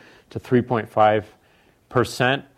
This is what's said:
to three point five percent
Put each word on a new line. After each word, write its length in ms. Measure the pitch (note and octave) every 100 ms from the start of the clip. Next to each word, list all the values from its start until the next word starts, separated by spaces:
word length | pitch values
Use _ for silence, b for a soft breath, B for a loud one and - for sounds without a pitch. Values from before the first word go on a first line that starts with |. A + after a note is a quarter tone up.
| B B B
to 100 | A2
three 220 | - B2
point 300 | B2 A#2 G#2+
five 340 | A2 G#2+ G#2+ G2+ _ b b b b _
percent 560 | B2 A2 - B2+ C#3 -